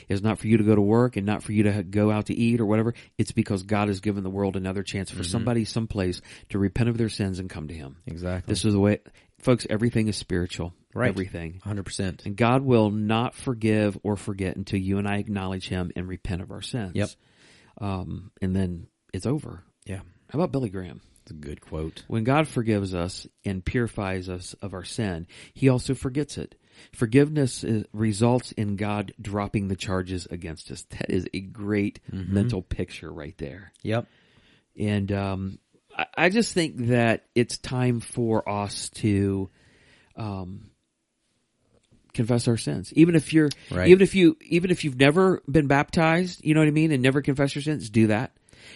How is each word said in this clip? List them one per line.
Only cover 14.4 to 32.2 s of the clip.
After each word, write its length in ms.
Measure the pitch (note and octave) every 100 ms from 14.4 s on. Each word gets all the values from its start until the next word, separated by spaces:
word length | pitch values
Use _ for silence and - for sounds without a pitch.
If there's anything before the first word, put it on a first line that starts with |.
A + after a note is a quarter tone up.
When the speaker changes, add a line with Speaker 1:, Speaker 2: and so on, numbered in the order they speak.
| F#2 -
Speaker 1:
until 240 | G2 G2
you 180 | F#2+ G2
and 80 | G2+
I 120 | G2+
acknowledge 500 | G#2 G2 F#2+ F#2+ -
Him 240 | F#2 F2+
and 140 | - F2+
repent 340 | F2+ - F#2
of 80 | F#2
our 120 | G2
sins. 300 | F#2+ B2+ F#2+ F#2
Speaker 2:
Yep. 140 | G#2 - _ _ _ - _ -
Speaker 1:
Um, 520 | G2+ F#2+ F2+ F2+ F#2 _
and 140 | F#2+ F#2+
then 320 | F#2 F2 - _ _
it's 140 | F#2+ A2
over. 360 | D3 - E2+ - _
Speaker 2:
Yeah. 160 | - F#2 - _ _
Speaker 1:
How 80 | C3+
about 100 | -
Billy 180 | C3+ A#2
Graham? 320 | F#2+ F2+ - - _
Speaker 2:
It's 100 | -
a 20 |
good 260 | D#2 D2 D#2
quote. 440 | - D#2 D#2+ - -
Speaker 1:
When 160 | A2+
God 220 | A2+ C#3+ D3+
forgives 460 | - A2+ G#2+ G2
us 320 | F2+ F2 - - _
and 180 | G2+ F#2
purifies 640 | - - A#2 - G2 F#2+ F#2
us 260 | F2+ F2+ -
of 100 | G2+
our 100 | F#2
sin, 420 | E2+ - G#2 E2 F2 - -
He 160 | - C3+
also 240 | B2+ -
forgets 440 | B2+ C3+ B2+ D3 -
it. 160 | - - _ - -
Forgiveness 680 | - A2+ B2+ D3 D3+ C3 -
is, 200 | - A2 -
results 600 | G#2 A2 G2 A#2+ B2 -
in 240 | - G#2 G2
God 360 | G#2 G#2 G#2 -
dropping 460 | G#2+ G#2 G2+ G#2+ G2
the 80 | F#2+
charges 480 | - F#2 F2+ F#2 -
against 440 | F2 E2+ D2+ -
us. 120 | - -
That 200 | - -
is 180 | F#2+ F2+
a 60 | -
great 600 | F#2+ G#2 G2+ G#2 G2+ - -
Speaker 2:
Mm-hmm. 220 | F#2+